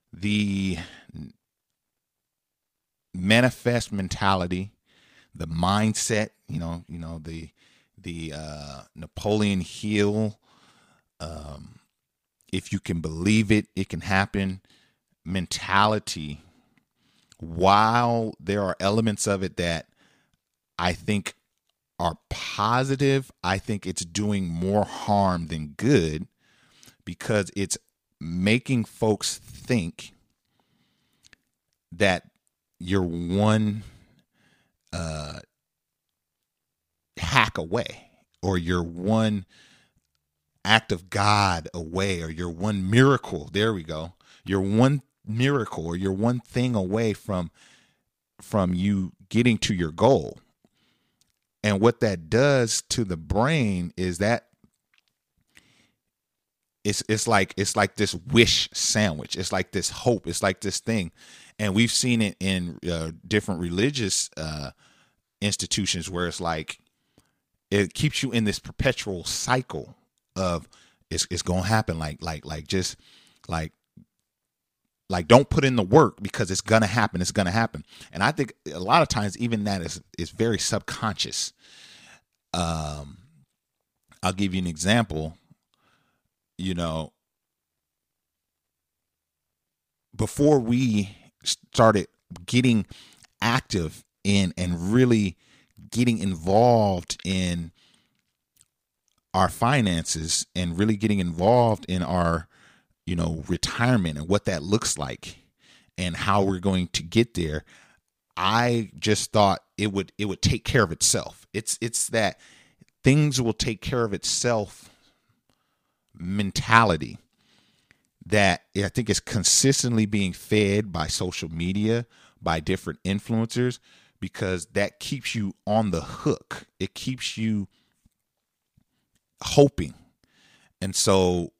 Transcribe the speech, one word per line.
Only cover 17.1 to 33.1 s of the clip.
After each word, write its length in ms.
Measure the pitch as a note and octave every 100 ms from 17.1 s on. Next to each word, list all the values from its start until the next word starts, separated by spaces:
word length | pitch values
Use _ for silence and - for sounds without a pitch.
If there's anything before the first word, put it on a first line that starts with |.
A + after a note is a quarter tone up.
| _ _ -
While 960 | E2 E2 F#2+ G2+ A2 A#2 A#2+ A#2 A2 -
there 220 | F2+ G2+
are 140 | F#2+ -
elements 460 | G2 A2 A2+ G2+ G#2
of 160 | G2
it 160 | F#2 -
that 300 | E2+ E2 - _ _ _ _ _ _ _ _ -
I 160 | F2
think 400 | F2+ - G2+ - - _ _ _ _ _ -
are 180 | E2+ E2 -
positive, 1000 | - - - G#2 B2 C3+ C3+ C#3 C3+ B2+ _
I 140 | F2+ G2
think 280 | - G2+ F2+
it's 180 | -
doing 440 | E2+ F#2 G#2 G2+ F2+
more 380 | E2 F#2+ G#2 G2
harm 600 | - - G2+ F#2+ F2+ D#2+
than 260 | D#2+ D2+ -
good, 500 | A#2 C3 D#2+ D#2 - _ _ _ _ _ - _
because 460 | - F2 - G#2+ F#2
it's 220 | G2+ F#2+ - _ _ _ -
making 640 | D#2+ F2+ G2 B2 - B2
folks 520 | G#2+ - A2 G2+ - -
think 800 | - - - A#2+ E2+ - - _ _ _ _ _ _ _ _ _ _ _ _ _ _ _ _ _ _
that 380 | F2 G2 F2 - _ _ _ _ -
you're 240 | F2+ G2
one, 800 | F2+